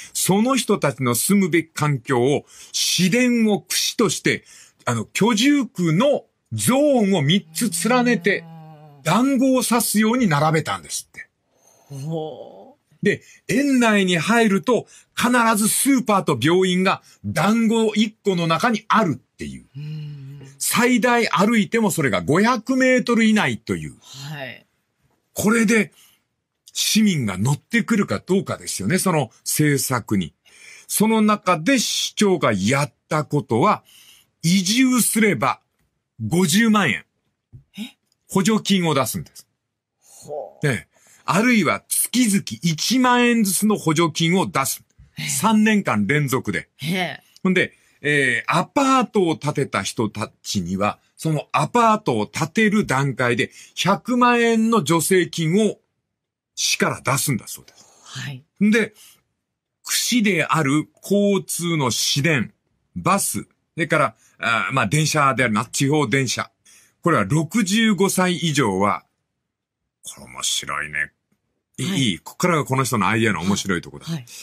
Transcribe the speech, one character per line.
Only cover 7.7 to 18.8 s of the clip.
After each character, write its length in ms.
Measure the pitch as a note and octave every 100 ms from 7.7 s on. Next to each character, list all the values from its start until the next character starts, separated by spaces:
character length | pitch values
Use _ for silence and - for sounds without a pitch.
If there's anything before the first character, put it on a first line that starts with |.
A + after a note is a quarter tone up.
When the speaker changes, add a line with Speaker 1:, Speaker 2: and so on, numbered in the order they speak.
| - A3
Speaker 1:
連 160 | B3+
ね 140 | A#3+ A3+
て、 280 | G3 F#3 - D#3+ - - D3+ C#3+
団 340 | D#3 G3 C4+ C4+
子 180 | C4 B3+
を 80 |
刺 180 | - A#3
す 180 | - G#3
よ 140 | A3
う 40 | B3+
に 100 | G#3+
並 260 | D3 D#3 D#3+
べ 40 |
た 140 | B2+ G2
ん 40 |
で 80 | -
す 180 | - -
っ 20 |
て。 160 | - - _ _ _ _ _ _ C#3 D3+
Speaker 2:
ほ 680 | D#3+ D#3 - B2+ F#3+ - _
う。 280 | _ _ G3+
Speaker 1:
で、 160 | D#3 - - -
園 320 | G3+ C#4+ B3+
内 260 | A#3 G#3 F#3
に 120 | F3
入 300 | E3 A#3 A3+
る 140 | F#3+
と、 240 | G3 G#3 - - _ -
必 140 | A#3+ B3 A3+ G#3+
ず 120 | G#3+
ス 240 | - C4
ー 120 | C4+
パ 160 | F#3 G3
ー 40 |
と 160 | F3 C3
病 260 | C#3+ F3+ F#3
院 160 | F3+
が 180 | F#3 D#3 - _ G3+
団 420 | D#3 F#3 A#3 A3+
子 260 | A3+ A3 G#3
一 200 | A3 -
個 120 | G3+ F3
の 120 | E3
中 220 | D#3+ A#3+
に 160 | A3